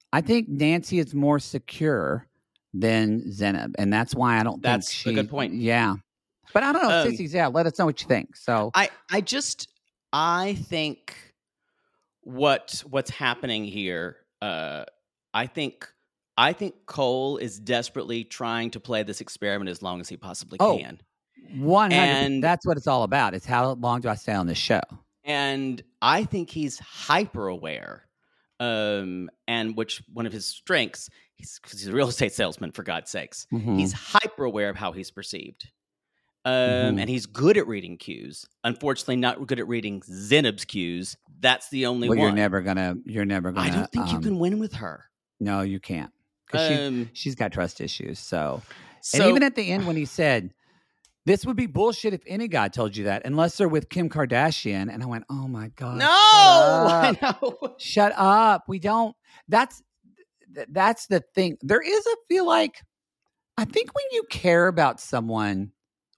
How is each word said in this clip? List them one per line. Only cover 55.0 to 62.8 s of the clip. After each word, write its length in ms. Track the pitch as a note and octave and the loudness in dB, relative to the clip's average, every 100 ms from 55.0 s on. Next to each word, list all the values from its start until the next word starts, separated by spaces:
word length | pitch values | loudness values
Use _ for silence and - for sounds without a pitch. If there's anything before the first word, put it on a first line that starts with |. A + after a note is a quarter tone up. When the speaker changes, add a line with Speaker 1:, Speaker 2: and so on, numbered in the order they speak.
Speaker 1:
I 40 | B2+ | -8
went, 180 | A2+ - | -8 -8
"Oh 160 | C#3 C3+ | -8 -8
my 220 | A#2+ B2 - | -8 -10 -10
God, 220 | B2 B2 | -8 0
Speaker 2:
No! 100 | C#4+ | 4
<laughs> 1040 | F#4 G#4+ G#4+ G4 E4+ D4 C#4 E3 E4+ C4 | 8 10 12 12 10 8 6 6 6 4
Speaker 1:
shut 100 | G3+ | 2
up. 0 | |
Speaker 2:
I 140 | C4+ G3 B3+ - - | -2 -2 -4 -4 -10
know. 60 | - | -10
Speaker 1:
Shut 340 | - G#3+ G#3 - | -2 4 4 4
up. 480 | G3 G#3 A3+ F#3 - | 6 6 6 4 0
We 120 | F#3+ | -4
don't," 360 | G3 A3 A3+ - _ - - | 0 0 0 -4 _ -20 0
that's, 360 | G#3+ B3 - _ _ _ _ _ _ _ | 2 2 -4 _ _ _ _ _ _ _
th-, 120 | - - | -14 -6
that's 360 | D3+ G3 A3+ - | 2 2 2 0
the 140 | F#3 - | -2 0
thing. 240 | - F#3 C#3+ | -2 -2 -2
There 220 | C3+ A3 | 0 2
is 220 | D#4 G#4 G#4 | 2 0 0
a 100 | A4+ - | -2 0
feel 160 | F#4 E4+ | 2 4
like, 340 | E4 D#4 - | 2 2 -4